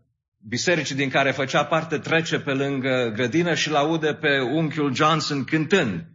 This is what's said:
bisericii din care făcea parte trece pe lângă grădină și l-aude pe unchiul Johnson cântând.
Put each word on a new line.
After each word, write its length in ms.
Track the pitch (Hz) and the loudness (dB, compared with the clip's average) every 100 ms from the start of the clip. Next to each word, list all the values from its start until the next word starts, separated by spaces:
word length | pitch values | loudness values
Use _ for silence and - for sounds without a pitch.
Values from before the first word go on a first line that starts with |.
| _ _ _ _ 110 | _ _ _ _ -8
bisericii 460 | 123 - 170 139 | -2 2 0 0
din 160 | 151 135 | -2 0
care 200 | 143 139 | 2 2
făcea 340 | 131 135 165 | 0 0 0
parte 340 | 143 160 156 147 | 2 0 -2 -4
trece 400 | - 160 165 143 | 0 0 0 -4
pe 140 | 143 | -2
lângă 580 | 135 139 139 131 127 117 | -2 -2 -2 0 0 0
grădină 400 | 107 123 160 175 | 0 0 2 0
și 160 | 151 156 | 0 0
l-aude 440 | 151 147 165 151 | 2 2 0 0
pe 240 | 143 156 139 | 0 0 2
unchiul 560 | 120 151 156 143 143 | 2 0 0 0 -2
Johnson 500 | 123 156 160 - 143 | 2 2 2 0 -4
cântând. 600 | 127 160 147 196 135 87 - | -2 -2 2 2 0 -4 -10